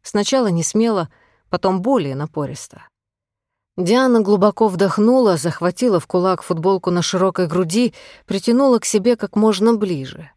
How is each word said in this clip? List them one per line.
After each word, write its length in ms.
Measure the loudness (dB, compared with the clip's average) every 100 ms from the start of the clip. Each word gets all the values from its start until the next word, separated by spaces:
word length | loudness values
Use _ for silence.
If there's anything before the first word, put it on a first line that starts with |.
Сначала 460 | -6 -4 0 0 0
не 160 | 0
смело, 460 | -2 0 0 0 -4 _ _ _ _
потом 320 | -2 -2 0
более 320 | 0 0 -2 -6
напористо. 720 | -8 -6 -8 -10 -16 -20 -20 _ _ _ _ _ _ _ _ -6
Диана 440 | 0 2 4 2
глубоко 460 | 2 2 2 2 -2
вдохнула, 720 | 2 0 2 2 4 2 2
захватила 640 | -2 -2 -4 0 0 0
в 80 | 0
кулак 340 | -2 0 -2
футболку 480 | -4 -2 0 0 0
на 140 | -2
широкой 420 | -2 0 0 0 -2
груди, 480 | -2 0 0 0 -4 -20 -20 _
притянула 540 | -4 0 2 4 2
к 60 | 0
себе 300 | 0 0 0
как 200 | -2 0
можно 400 | 2 2 2 2
ближе. 560 | -2 -4 -8 -14 -20